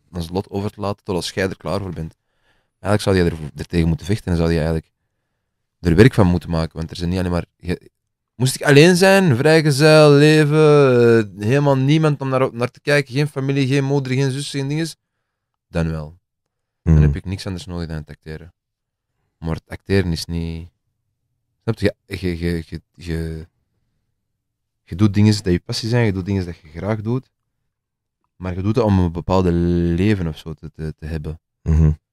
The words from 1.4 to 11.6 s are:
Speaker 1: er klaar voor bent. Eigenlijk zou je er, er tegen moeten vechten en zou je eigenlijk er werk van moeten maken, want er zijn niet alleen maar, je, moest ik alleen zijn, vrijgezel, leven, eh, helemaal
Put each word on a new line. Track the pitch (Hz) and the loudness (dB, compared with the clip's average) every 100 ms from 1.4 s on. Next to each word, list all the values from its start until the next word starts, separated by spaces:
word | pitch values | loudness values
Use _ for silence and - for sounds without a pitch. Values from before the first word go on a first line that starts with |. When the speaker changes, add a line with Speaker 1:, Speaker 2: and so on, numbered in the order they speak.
| 95 | -6
Speaker 1:
er | 85 | -6
klaar | 78 95 | -8 -6
voor | 95 | -8
bent. | 82 80 - _ _ _ _ _ _ | -10 -12 -16 _ _ _ _ _ _
Eigenlijk | 95 104 | -2 -2
zou | - 95 | 2 2
je | |
er, | 87 80 76 73 | 0 -2 -8 -12
er | - | -4
tegen | 87 82 | 0 0
moeten | 80 - | -2 -4
vechten | 101 - | -6 -2
en | 85 | -2
zou | 82 | 0
je | 85 | 0
eigenlijk | 78 80 - _ _ _ _ _ _ _ _ _ | -2 -4 -8 _ _ _ _ _ _ _ _ _
er | 90 | 2
werk | 82 127 | 6 6
van | - 92 | 4 2
moeten | 87 - | 2 -2
maken, | 82 80 80 | -4 -4 -8
want | 80 | -10
er | 90 | -8
zijn | 87 | -4
niet | 92 | -4
alleen | 92 | -2
maar, | 87 82 _ | -4 -6 _
je, | 87 90 - _ _ _ _ | -8 -8 -10 _ _ _ _
moest | - 127 | -4 -4
ik | - | -2
alleen | 147 143 165 175 | 4 6 6 6
zijn, | 190 196 185 117 | 4 4 4 2
vrijgezel, | 147 160 156 135 156 156 151 | 4 4 2 2 6 8 8
leven, | 143 151 156 147 151 151 147 135 123 117 113 104 95 | 8 6 4 4 4 4 4 4 4 4 4 0 -4
eh, | 104 | -2
helemaal | 139 | 0